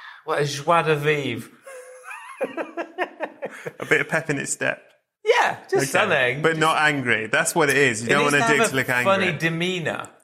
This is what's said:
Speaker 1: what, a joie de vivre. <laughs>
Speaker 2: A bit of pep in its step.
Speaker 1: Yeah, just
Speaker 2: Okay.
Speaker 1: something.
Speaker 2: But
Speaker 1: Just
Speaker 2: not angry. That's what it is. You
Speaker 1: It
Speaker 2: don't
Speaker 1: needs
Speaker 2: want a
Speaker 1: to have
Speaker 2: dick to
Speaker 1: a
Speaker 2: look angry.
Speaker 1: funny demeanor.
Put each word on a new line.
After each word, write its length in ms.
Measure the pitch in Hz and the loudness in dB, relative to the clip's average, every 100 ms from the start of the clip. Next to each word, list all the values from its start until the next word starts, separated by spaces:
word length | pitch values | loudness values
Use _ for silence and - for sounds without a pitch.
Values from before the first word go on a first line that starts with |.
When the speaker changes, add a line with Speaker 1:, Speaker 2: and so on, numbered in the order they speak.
| - - | -20 -14
Speaker 1:
what, 160 | 151 147 | -4 -2
a 60 | 143 | -2
joie 360 | - 170 170 | -2 2 2
de 140 | 156 147 | 4 2
vivre. 540 | 147 147 131 113 - - 539 - - - 784 831 1017 1077 | 2 0 -2 -6 -10 -20 -20 -20 -20 -20 -18 -18 -16 -8
<laughs> 40 | - 330 - 339 339 - 320 - 311 - - - - - | -8 -8 -10 -8 -10 -6 -6 -6 -12 -10 -14 -12 -14 -8
Speaker 2:
A 60 | 131 | -2
bit 140 | 151 | -2
of 80 | - | 0
pep 220 | 160 151 | -4 -4
in 80 | 139 | -6
its 140 | 135 | -6
step. 300 | - 131 - - _ _ _ | -4 -4 -4 -8 _ _ _
Speaker 1:
Yeah, 320 | 427 480 370 - - | 0 2 2 -2 -4
just 40 | |
Speaker 2:
Okay. 100 | 381 135 | -2 0
Speaker 1:
something. 560 | 180 208 151 123 135 | 0 2 2 0 0
Speaker 2:
But 80 | 156 | 0
Speaker 1:
Just 100 | 160 | 2
Speaker 2:
not 160 | 156 143 | 2 4
angry. 480 | 151 143 123 107 110 | 2 2 0 0 2
That's 280 | 143 175 | 0 2
what 160 | 175 147 | 2 4
it 60 | 135 | 4
is. 260 | 135 110 | 4 2
You 60 | 117 | 0
Speaker 1:
It 20 | |
Speaker 2:
don't 100 | 143 | 2
Speaker 1:
needs 80 | 147 | 4
Speaker 2:
want 20 | |
a 40 | 143 | 4
Speaker 1:
to 60 | |
have 120 | 139 143 | 4 4
Speaker 2:
dick 100 | 208 | 2
to 60 | |
Speaker 1:
a 20 | 135 | 0
Speaker 2:
look 120 | 127 | 0
angry. 140 | 123 185 | 2 2
Speaker 1:
funny 260 | 196 180 143 | 2 0 -2
demeanor. 720 | 160 165 180 180 139 101 - - | -2 -2 -2 -2 -4 -6 -8 -16